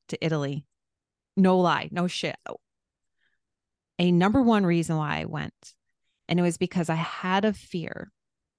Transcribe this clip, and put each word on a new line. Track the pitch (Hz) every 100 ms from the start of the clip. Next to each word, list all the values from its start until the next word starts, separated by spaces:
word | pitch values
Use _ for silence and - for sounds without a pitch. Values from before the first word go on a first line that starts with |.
| -
to | -
Italy. | 160 156 143 143 - _ _ _ _ _ _ -
No | 185 185
lie, | 175 147 -
no | 180 175
shit. | - 160 - - - _ _ _ _ _ _ _ _ _ _ _ _ _ -
A | 175
number | 175 190 254
one | 233 214
reason | 185 170 165 160
why | 147 151
I | -
went, | 156 147 - - _ _ _ _ _ -
and | 170
it |
was | 175 170
because | 180 180 165
I |
had | 160 160 - 185 190
a | 214
fear | 190 - 170 - - - _ _ _ _